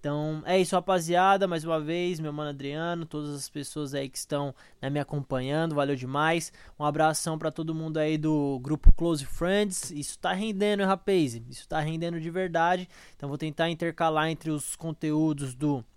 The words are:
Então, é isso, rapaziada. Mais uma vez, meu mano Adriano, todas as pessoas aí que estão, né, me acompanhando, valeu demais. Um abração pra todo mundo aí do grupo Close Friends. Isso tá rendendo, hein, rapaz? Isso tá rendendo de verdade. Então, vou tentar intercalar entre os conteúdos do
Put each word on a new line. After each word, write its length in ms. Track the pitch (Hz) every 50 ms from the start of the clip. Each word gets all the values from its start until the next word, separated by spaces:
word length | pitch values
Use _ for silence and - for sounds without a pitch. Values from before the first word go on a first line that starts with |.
Então, 400 | - 147 147 151 151 156 156 156 -
é 140 | - - 190
isso, 160 | 180 165 -
rapaziada. 720 | 180 175 - 190 185 165 160 175 175 185 190 196 196 196
Mais 180 | 185 175 165 156
uma 140 | 165 165 156
vez, 400 | 151 151 165 175 175 175 175 156
meu 140 | 156 151
mano 180 | 147 151 151 147
Adriano, 560 | 143 139 143 139 143 156 165 170 175 170 165
todas 300 | 156 - 151 151 147 143
as 120 | 143 139 -
pessoas 460 | _ 151 143 - - 156 151 135 135
aí 140 | 139 139 135
que 100 | - -
estão, 340 | - _ 151 143 143 143 139 - - - - _
né, 100 | - 135
me 80 | 143 147
acompanhando, 800 | 139 - - 147 135 _ 135 131 127 135 143 160 165 165 151
valeu 180 | 143 139 139 143
demais. 580 | 127 127 127 135 143 151 160 165 170 160 - - - - - -
Um 80 | - 147
abração 540 | 151 147 160 156 156 156 - - 170 160 156
pra 140 | 156 156
todo 200 | 151 - 160 156
mundo 260 | 160 160 160 160 156 156
aí 200 | 151 156 160 156
do 400 | 151 156 156 151 143 139 139 127
grupo 320 | 123 117 151 147 - -
Close 320 | - - 165 170 165 143 135
Friends. 680 | - - - 165 180 196 202 208 202 185 - - -
Isso 260 | 175 147 139 - - -
tá 140 | - 175
rendendo, 480 | 185 185 214 226 208 190 208 208 208 202
hein, 60 | 196 190
rapaz? 520 | 190 190 - - 196 185 156 131 117 117 117 123
Isso 200 | 127 - - -
tá 100 | - 160
rendendo 420 | 151 156 165 160 170 170 170 165
de 100 | 156 170
verdade. 580 | 165 185 185 180 165 170 165 170 180 180 180 - - - - - -
Então, 140 | - - 139
vou 100 | 143 147
tentar 320 | 160 156 147 - 165 165
intercalar 580 | 170 160 170 170 160 - 170 160 156 156 156 160
entre 220 | 160 - - 160
os 240 | 151 147 135 - -
conteúdos 800 | - - 165 156 - - 156 151 156 160 156 151 139 143 131 123
do 300 | 127 151 147 143 131 117 - _